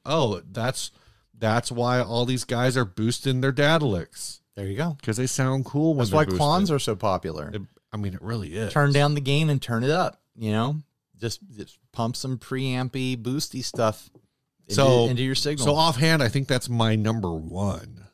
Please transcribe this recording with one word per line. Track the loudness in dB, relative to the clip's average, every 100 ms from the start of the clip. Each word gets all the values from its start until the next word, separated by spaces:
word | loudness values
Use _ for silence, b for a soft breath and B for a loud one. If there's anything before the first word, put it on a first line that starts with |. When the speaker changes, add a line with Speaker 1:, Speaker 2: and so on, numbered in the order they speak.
| -4
Speaker 1:
oh, | 0 0 -2 -8
that's, | -6 -4 -4 -8 b b b b -4
that's | 0 0 -2
why | -2 0 0
all | 0 -2 0
these | -2
guys | -2 0 2 2
are | 0
boosting | 0 -2 0 -2 0
their | 0
dad | 2 2 4
licks. | 2 -2 -4 -12 -14 -14 _ -10
Speaker 2:
There | -8
you | -4
go. | -6 -4
Speaker 1:
'Cause | -4 -2
they | -2
sound | 0 0 0 -2
cool | 0 2
when | 2
Speaker 2:
That's | 2
Speaker 1:
they're | 2
Speaker 2:
why | 2
Speaker 1:
boosted. | 2
Speaker 2:
clones | 2 2 2
are | 0
so | 0 0
popular. | 0 0 -2 -8 -8
Speaker 1:
It, | -10 -12 _ _
I | -8
mean, | -6
it | -6
really | -6 -6 -6
is. | -6 -2
Speaker 2:
Turn | 2 4
down | 4 4 2
the |
gain | 0 2 2
and | 0
turn | 0 -2
it | 0
up, | 0 -2 -6 _ -8
you | -2
know? | 0 0 -4 -8 _ _ _
Just, | -8 -8 -14 -16
just | -16 _ _
pump | -4 -4 -4
some | -6 -8
preampy, | -6 -6 -4 -2 -4 -4 -4 -4
boosty | -4 -4 -6 -8
stuff | -6 0 0 0 -8 _ _ _ _ _ -4
into, | 4
Speaker 1:
So, | 6 6 4
Speaker 2:
into | 2
your | -2 -2
signal. | -2 0 2
Speaker 1:
so | 4
offhand, | 4 4 4 4
I | 4
think | 0 0
that's | -2 0
my | 2 2 2
number | 2 0 -2
one. | -4 -6 -4 -2 -4 -8 -20 -16